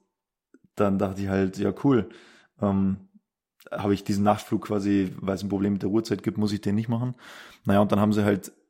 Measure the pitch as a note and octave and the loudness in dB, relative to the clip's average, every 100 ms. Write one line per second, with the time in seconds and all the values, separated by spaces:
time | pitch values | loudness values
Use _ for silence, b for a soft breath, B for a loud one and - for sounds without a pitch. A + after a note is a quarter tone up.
0 | _ _ _ _ _ _ _ - G2+ G2 | _ _ _ _ _ _ _ -2 0 0
1 | G2 F#2+ G2 G2 F#2+ F#2+ G2+ F#2 C#3 B2+ | -2 -2 -2 0 0 0 -4 0 2 4
2 | F#2+ B B B B _ G#2 G2 G2 F#2+ | 2 B B B B _ 0 2 0 -2
3 | - _ _ _ _ _ - - G#2 G2+ | -8 _ _ _ _ _ -12 -4 0 0
4 | - G2+ G#2 G#2 - A2 - G#2 G2+ G2+ | 0 0 2 0 0 -6 -2 -4 0 0
5 | F#2+ F#2 F#2+ F#2+ G2+ G2 G2+ G2+ F#2+ G#2+ | 0 -4 -4 -4 -4 -2 0 0 0 -2
6 | A2 G2 - G#2+ G#2+ G2+ - G#2 A2+ A#2 | -2 -4 -4 -2 -2 -2 -2 -2 -2 -2
7 | B2+ B2 B B B B - G2+ G#2 G2+ | -4 -6 B B B B 0 2 4 4
8 | G#2 G#2+ G#2 G2 - - _ | 2 4 2 0 -2 -20 _